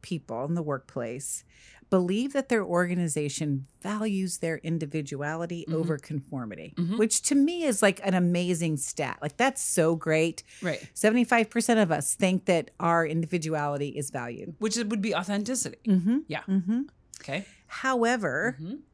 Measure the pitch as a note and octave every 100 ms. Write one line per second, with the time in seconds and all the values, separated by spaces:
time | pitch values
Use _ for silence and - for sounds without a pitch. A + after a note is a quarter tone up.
0 | - E3 - A2+ C#3+ E3+ D3+ C3+ - -
1 | A#2 B2+ - - _ _ - - _ F#3+
2 | F3+ G3+ C4+ C#4 C4 A#3 F3 F3 F3+ F3+
3 | E3+ D3+ D3 - D3+ C#3 C3+ _ G3 G#3+
4 | A3 G3 F#3+ - E3 D#3+ D#3+ E3 D3+ D#3+
5 | C#3+ C#3 D3 D#3+ E3+ E3+ D#3+ D#3+ E3+ D3
6 | - D3+ - C#3 A2+ G2+ D#2 - F3 A3
7 | G#3+ - - C#4+ C#4+ F4 D#4 G#3 G3+ -
8 | G3 F#3 F3 F3 F3+ E3+ E3 D3+ - -
9 | C#3 - D3 - C4 C4 - - D#3+ E3
10 | D#3+ D#3 E3 D#3+ - - F3+ D3 - -
11 | G#3+ A#3 A#3 A#3 A3 A#3 A3+ A3+ F#3+ D3
12 | C3+ - F#3+ F#3 - E3+ - _ E3+ E3+
13 | D#3+ E3 E3 F3 D#3 D#3 D3 C#3+ C#3+ -
14 | C3+ C3 A#2+ A2+ F#2+ D#3+ G#3+ A3 G#3+ A3
15 | G3+ D#3+ F#3 G3+ G#3 B3+ - - - F#3
16 | F3 C4 D#4+ - - F#3+ F3+ A#3 C#4+ _
17 | _ - - D3 G3 - _ - C4 B3+
18 | A#3 B3 F3+ C3 A3+ C3+ D#3+ D4 -